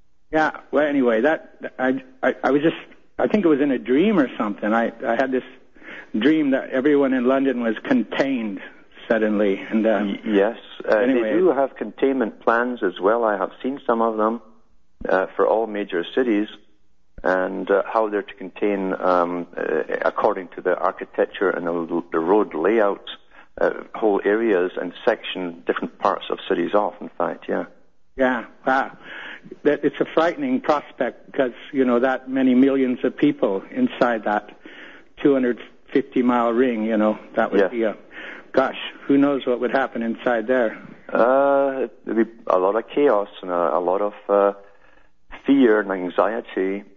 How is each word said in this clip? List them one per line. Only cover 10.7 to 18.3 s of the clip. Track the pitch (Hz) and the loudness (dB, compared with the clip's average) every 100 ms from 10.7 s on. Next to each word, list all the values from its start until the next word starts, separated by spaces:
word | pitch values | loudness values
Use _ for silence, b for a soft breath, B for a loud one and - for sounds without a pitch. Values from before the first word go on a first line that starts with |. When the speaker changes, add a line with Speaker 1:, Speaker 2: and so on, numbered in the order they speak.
| - - | -10 0
Speaker 2:
uh, | 107 | 2
Speaker 1:
anyway. | 123 127 110 | 2 2 2
Speaker 2:
they | 165 | 2
do | 180 | 2
have | 135 135 - | 2 0 -4
containment | 110 - 135 135 107 - | -10 -2 0 0 -2 -2
plans | - 117 123 120 | 0 2 0 -2
as | 95 87 | -4 0
well. | 92 120 | 2 2
I | 113 98 | 2 0
have | 92 - | -2 -4
seen | 127 139 - | -8 -6 -2
some | 113 | 0
of | 113 110 | 0 2
them, | 110 117 - - - - - - - | 0 -2 -10 -20 -20 -20 -20 -10 -2
uh, | 92 95 - | 0 0 0
for | - | 2
all | 107 110 | 2 0
major | 104 101 90 82 - | -4 -4 -4 -2 -2
cities, | 123 104 107 - - - - - - - | 2 0 -2 -8 -20 -20 -20 -20 -20 -6
and, | - 92 92 95 95 | -2 0 -2 -4 0
uh, | 98 - | 0 2
how | 113 107 | 0 0
they're | 104 | -2
to | 98 | -6